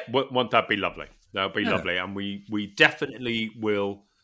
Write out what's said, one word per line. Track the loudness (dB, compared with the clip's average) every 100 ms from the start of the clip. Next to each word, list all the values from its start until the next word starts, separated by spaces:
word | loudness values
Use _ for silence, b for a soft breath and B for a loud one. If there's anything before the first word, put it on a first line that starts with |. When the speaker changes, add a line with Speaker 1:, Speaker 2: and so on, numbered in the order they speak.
| 6
Speaker 1:
w-, | 0 2
won't | 2 4
that | 4 4
be | 2
lovely? | 0 -4 -14 _ _
That'll | -4 -2
be | 0
Speaker 2:
Yeah. | 0
Speaker 1:
lovely. | 0 0 -2
And | -4 -6
we, | -6 -8 -6
we | -6 -4
definitely | 4 4 4 -8 -6 -4 -2 -2 -4
will, | 0 0 0 -4 _ _